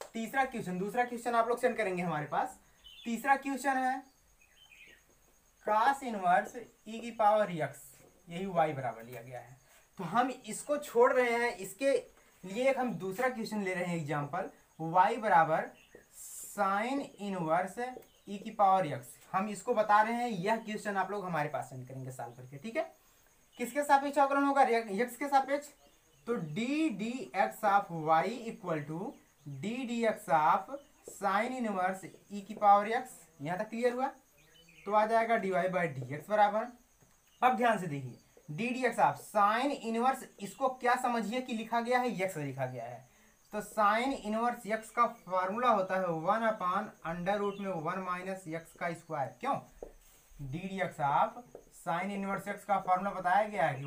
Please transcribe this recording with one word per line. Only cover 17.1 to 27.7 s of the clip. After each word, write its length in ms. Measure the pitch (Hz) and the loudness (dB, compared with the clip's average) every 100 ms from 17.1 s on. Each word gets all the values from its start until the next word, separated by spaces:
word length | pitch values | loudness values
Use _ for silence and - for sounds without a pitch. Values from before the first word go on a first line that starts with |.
| - | -10
inverse 580 | 202 190 160 165 190 226 | -8 -4 0 0 0 -6
e 600 | 247 247 - _ - 202 | -8 -10 -16 _ -12 -12
की 120 | 220 | -6
power 360 | - 196 190 160 | 2 4 6 2
x। 240 | 123 - - - | -4 -10 -20 -6
हम 160 | 185 214 | -4 -4
इसको 260 | 202 - | -4 -2
बता 260 | 220 214 208 | 0 4 6
रहे 120 | 214 | 4
हैं, 140 | 233 240 | 0 -2
यह 280 | 202 190 220 | -2 0 -2
क्वेश्चन 380 | 208 214 214 196 | -2 -8 -4 -2
आप 140 | 185 | -2
लोग 140 | 202 | -4
हमारे 240 | 180 165 147 | -4 -2 -2
पास 220 | 135 - | -4 -8
send 160 | 127 123 | -12 -14
करेंगे 220 | 131 127 | -12 -12
सॉल्व 220 | 127 120 | -12 -12
करके, 240 | 123 127 143 | -14 -18 -14
ठीक 180 | 226 269 | -8 -6
है। 160 | - - _ _ _ _ _ - | -6 -8 _ _ _ _ _ -8
किसके 240 | 240 294 | -6 -2
सापेक्ष 340 | 294 277 285 285 | 6 6 6 4
अवकलन 260 | 277 285 | 4 4
होगा, 180 | 285 277 | 4 6
रे-, 200 | 262 233 226 196 | 6 4 0 -2
x 160 | 240 - | -2 -2
के 120 | 285 | 2
सापेक्ष। 400 | 277 262 285 - - _ _ _ _ - | 2 4 -2 -4 -18 _ _ _ _ -4
तो 100 | 233 156 | -4 -2
d 120 | 156 240 302 320 185 | -4 -2 0 0 -2
dx 640 | 220 262 - - 214 - | -4 -6 -4 0 0 2
of 240 | 214 | 2